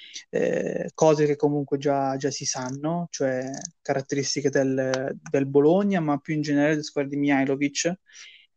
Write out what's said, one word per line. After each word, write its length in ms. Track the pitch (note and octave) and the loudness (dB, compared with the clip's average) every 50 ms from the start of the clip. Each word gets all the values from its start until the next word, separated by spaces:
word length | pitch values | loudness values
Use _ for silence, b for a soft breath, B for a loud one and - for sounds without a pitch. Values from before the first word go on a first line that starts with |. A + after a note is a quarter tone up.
| B B B B B B | B B B B B B
Eh, 640 | - - - - - - - - - - - - - | -4 -2 0 0 0 -2 -2 -2 -4 -4 -6 -8 0
cose 300 | - D#3+ D#3+ D#3 D3 D3+ | 4 4 4 6 4 2
che 120 | D3 D3 | 0 0
comunque 420 | C#3+ - D3 D3 D3 C#3 - - C#3 | 0 0 0 0 0 -2 -2 -4 -2
già, 380 | C#3 D3+ C#3 C#3 C3+ C3+ C3+ | 0 0 0 0 0 -2 -4
già 140 | C3+ C#3 C#3+ | -2 -4 -4
si 140 | C3 - D3 | -6 -4 -6
sanno, 600 | C3+ - C#3 B2+ B2+ C3 C#3 C#3+ D3+ E3+ F3 F3 E3 | -6 -6 -6 -6 -8 -8 -6 -4 -4 -4 -4 -4 -6
cioè 400 | - - C#3+ C3+ C3 B2+ C3 C3 C3+ - - - - _ | -6 -4 -2 -2 -2 -2 -4 -6 -8 -10 -12 -16 -18 _
caratteristiche 680 | _ - C#3 C#3 C3 - C#3+ C#3 C3+ - - C#3+ C3+ C#3 | _ -4 -4 -4 -2 -2 -2 -2 -2 -2 -4 -2 -2 0
del, 680 | C3+ D3 C3+ C3+ C3 C3 C3 C3 C3 C3 C3 C3+ - - - - | 2 2 2 2 2 0 0 0 -2 -2 -2 -4 -8 -10 -10 -2
del 160 | - C#3 C3+ | 0 0 0
Bologna, 540 | C#3 C#3 C#3+ C#3+ D3 E3+ F#3+ G#3 G3+ G3 F3+ | 4 4 6 6 6 6 6 4 2 2 2
ma 180 | D#3+ D3+ D3 C#3 | 2 0 0 -2
più 160 | - - D#3 | -2 -4 -4
in 80 | D3+ D3 | -2 -2
generale 300 | D3+ D3 C#3+ C#3+ D3+ D#3+ | 0 2 2 4 2 2
delle 100 | D3+ D3 | 0 -2
squadre 280 | - - D3+ C#3+ C#3 | -4 -4 -4 -4 -2
di 60 | C#3+ | -2
Mihajlovic, 800 | C#3+ C#3+ C#3+ C#3+ C3+ C3+ C3+ C#3 C3+ D3 C#3+ - - - E3+ F3+ - _ B B B B B B B B B _ | 0 2 2 2 2 2 0 0 0 -2 -2 -2 -2 -2 -2 -2 -4 _ B B B B B B B B B _